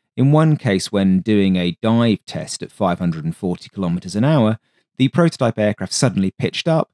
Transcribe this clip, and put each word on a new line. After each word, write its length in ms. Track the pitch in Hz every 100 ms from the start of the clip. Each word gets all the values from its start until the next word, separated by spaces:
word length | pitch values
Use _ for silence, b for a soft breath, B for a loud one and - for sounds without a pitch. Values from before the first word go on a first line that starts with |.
| _ -
In 160 | 135
one 240 | 151 160 147
case, 340 | 120 95 -
when 300 | 101 95 95
doing 360 | 87 104 95 92
a 220 | 87 85
dive 440 | 110 113 117 98 -
test 360 | 87 73 -
at 100 | -
five 260 | - 95 87
hundred 260 | 90 80
and 120 | 78 82
forty 320 | 95 87 -
kilometers 480 | - 90 87 92 101
an 80 |
hour, 340 | 135 156 107 110 _ _ _ -
the 120 | 131
prototype 500 | - 170 - 120 110
aircraft 340 | 104 104 92
suddenly 400 | - 110 95 95 -
pitched 280 | 90 - -
up 240 | 160 -